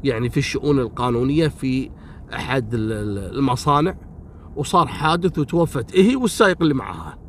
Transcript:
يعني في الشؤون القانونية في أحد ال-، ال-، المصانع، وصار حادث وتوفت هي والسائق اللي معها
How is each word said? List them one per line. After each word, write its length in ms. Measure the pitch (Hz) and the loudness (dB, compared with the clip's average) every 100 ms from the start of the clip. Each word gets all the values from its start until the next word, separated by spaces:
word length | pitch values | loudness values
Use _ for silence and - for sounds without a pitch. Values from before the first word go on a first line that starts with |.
يعني 260 | 139 113 120 | -2 -2 -2
في 60 | 143 | -2
الشؤون 420 | 135 135 143 143 | -2 -2 2 2
القانونية 680 | 120 - 123 120 127 147 160 | 0 -2 -2 0 2 2 0
في 420 | 151 135 131 131 - - - - | 0 -2 -2 -4 -10 -20 -20 -14
أحد 400 | 117 - 131 110 | -10 -4 -2 -2
ال-، 180 | 117 107 | -2 -2
ال-، 460 | 110 104 101 95 117 | -4 -4 -6 -6 -2
المصانع، 580 | 139 123 - 143 160 185 - - - - - - | 0 0 2 2 2 -2 -14 -18 -20 -20 -16 -8
وصار 300 | 147 180 147 | 2 2 2
حادث 520 | - 156 170 180 165 | 0 0 2 0 0
وتوفت 580 | 139 170 165 139 110 - | 0 2 2 0 -2 4
هي 200 | 190 262 | 4 4
والسائق 460 | 247 - 208 180 | 0 4 4 4
اللي 120 | 165 | 2
معها 440 | 135 98 82 - - | 0 -2 -8 -12 -14